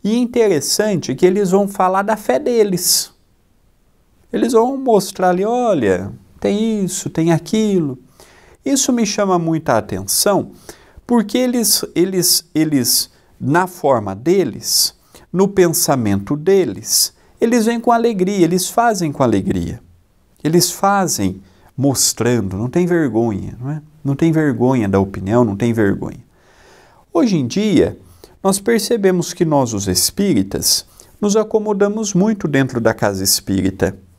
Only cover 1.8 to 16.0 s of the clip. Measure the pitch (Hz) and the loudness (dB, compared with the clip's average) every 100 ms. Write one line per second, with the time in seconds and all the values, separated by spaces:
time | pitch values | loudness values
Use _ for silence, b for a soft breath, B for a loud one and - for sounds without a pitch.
1.8 | 185 190 202 214 - 247 302 233 208 175 | 0 0 -2 -4 -2 -2 0 2 2 0
2.8 | - - - _ _ _ _ _ _ _ | 0 -2 -4 _ _ _ _ _ _ _
3.8 | _ _ _ _ _ 233 233 226 233 269 | _ _ _ _ _ -2 2 2 2 -2
4.8 | 262 214 202 - 185 180 202 247 240 175 | 2 2 0 -2 0 0 0 0 0 2
5.8 | 104 90 98 123 _ - 202 202 226 214 | 2 0 -2 -12 _ -6 -2 0 0 0
6.8 | 185 - - - 165 160 160 220 214 190 | -2 -4 -6 -2 2 0 0 0 2 0
7.8 | 147 123 _ b b b b b - 277 | 0 -6 _ b b b b b -2 0
8.8 | - 247 214 - 196 180 165 160 160 113 | 0 0 0 0 0 2 0 -2 2 0
9.8 | - 95 101 - - 185 101 B B B | 0 -8 -4 -2 0 0 -2 B B B
10.8 | B B - 240 208 247 254 240 220 - | B B 0 0 2 -2 0 0 0 -2
11.8 | - - 185 190 175 - - 151 156 143 | -2 -2 0 0 0 -2 -2 -2 0 2
12.8 | 117 - - b b b 123 165 185 - | 0 -2 -4 b b b 0 0 0 -2
13.8 | 143 123 101 95 139 196 151 - - - | 0 0 0 -6 0 0 0 -6 -4 -2
14.8 | - _ b b b 170 196 196 175 151 | -2 _ b b b 0 2 4 2 2
15.8 | - 135 | 0 0